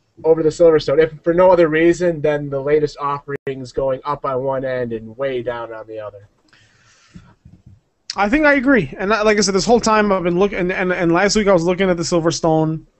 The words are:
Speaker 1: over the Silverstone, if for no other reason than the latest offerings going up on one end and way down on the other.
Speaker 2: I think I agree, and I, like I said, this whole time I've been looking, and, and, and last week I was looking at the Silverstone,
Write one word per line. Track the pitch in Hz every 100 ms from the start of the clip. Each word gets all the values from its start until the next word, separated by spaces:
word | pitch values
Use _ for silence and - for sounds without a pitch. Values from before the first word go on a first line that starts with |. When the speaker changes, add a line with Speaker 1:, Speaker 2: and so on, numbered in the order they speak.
| _ _
Speaker 1:
over | 160 160
the | 156
Silverstone, | 151 170 156 147 143
if | 156 156
for | 175
no | 170 185
other | 175 165
reason | 156 170 170 175 160
than | 151 147 147
the | 139
latest | 139 151 147 -
offerings | 143 143 - 139 - 135 123
going | - 135 131
up | 147 143 143
on | 131
one | 135 135 131
end | 127 123
and | 113 113 113
way | 139 127
down | 120 117 117
on | 113 107
the | 110
other. | 104 101 104 _ _ _ _ _ _ _ _ - - _ _ - - - _ _ _ -
Speaker 2:
I | 208
think | 285 294
I | 285
agree, | 247 262 147 196
and | 190
I, | 214
like | 214 208
I |
said, | 190 190
this | 190
whole | 233
time | 226 214 208
I've | 190
been | 175 175
looking, | 202 196
and, | 180
and, | 190 185
and | 180 170
last | 165 196 220
week | 202
I |
was | 185
looking | 165 180 190
at | 175
the |
Silverstone, | 160 175 160 - 165 160 156 160 - _